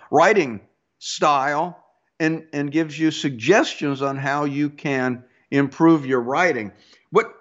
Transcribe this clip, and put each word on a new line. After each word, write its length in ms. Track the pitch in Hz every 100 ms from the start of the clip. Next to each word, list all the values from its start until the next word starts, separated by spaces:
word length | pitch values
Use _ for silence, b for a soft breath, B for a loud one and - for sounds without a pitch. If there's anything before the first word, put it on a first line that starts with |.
| B
writing 500 | 143 185 202 139 101 - _ _ _
style 840 | - - 160 143 139 147 175 170 _ _ _ -
and, 240 | 160 160 160
and 180 | 147 143
gives 260 | 156 156 147
you 140 | 160
suggestions 880 | 151 151 120 123 214 320 - 147 135
on 140 | 139 139
how 300 | 139 143 147
you 240 | 139 147
can 560 | 143 151 135 127 123 b b b
improve 540 | 139 139 - 165 160 135
your 160 | 131
writing. 500 | 117 147 180 127 104 b b b b
What, 240 | 190 220 -